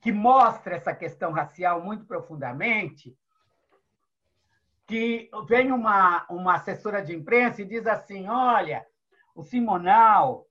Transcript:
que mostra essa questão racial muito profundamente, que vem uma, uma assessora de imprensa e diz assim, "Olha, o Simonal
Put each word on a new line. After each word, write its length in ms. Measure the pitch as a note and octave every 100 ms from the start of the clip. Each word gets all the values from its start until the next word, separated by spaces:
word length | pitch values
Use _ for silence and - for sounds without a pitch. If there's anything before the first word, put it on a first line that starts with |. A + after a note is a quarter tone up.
que 100 | A3+
mostra 640 | G#3 A3+ C4 A#3 A3 - F3
essa 180 | F#3
questão 380 | - E3 - F3
racial 500 | D#3 D3+ - F3+ E3+
muito 220 | F3+ G#3+ -
profundamente, 1080 | F3+ - D#3 C3+ C3 G#3+ A3 E3+ - - _ _ _ _ _ _ _ _ _ _ _ _ _ _ _ _ _ _
que 420 | A3+ A#3 A#3 - G#3+ D3+
vem 240 | A#3 C4
uma, 540 | B3+ A3 G3+ F#3+ E3+ -
uma 260 | F3 F3+ E3+
assessora 460 | - F#3 G#3+ G3+
de 140 | D3+ E3+
imprensa 460 | D3 A#3+ A#3+ A3+
e 40 | G3
diz 220 | A3+ A3+
assim, 400 | G#3+ - G3 F#3+
"Olha, 580 | A#3+ B3+ A3+ E3 C3+ - _ _ _ _
o 100 | -
Simonal 1000 | D3+ B3 A3+ F#3 F3 G#3+ A#3 G3+ C#3 - -